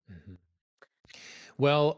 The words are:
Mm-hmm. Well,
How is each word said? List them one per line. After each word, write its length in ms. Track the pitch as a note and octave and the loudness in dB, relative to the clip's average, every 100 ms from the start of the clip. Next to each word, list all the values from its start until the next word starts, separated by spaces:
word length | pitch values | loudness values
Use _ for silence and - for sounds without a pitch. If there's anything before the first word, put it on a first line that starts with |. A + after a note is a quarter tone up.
| - | -20
Mm-hmm. 240 | F2+ - F2+ _ _ _ _ - _ _ - - - - - | -20 -20 -20 _ _ _ _ -20 _ _ -20 -20 -20 -18 -2
Well, 400 | C#3+ D3 D3 | 2 4 2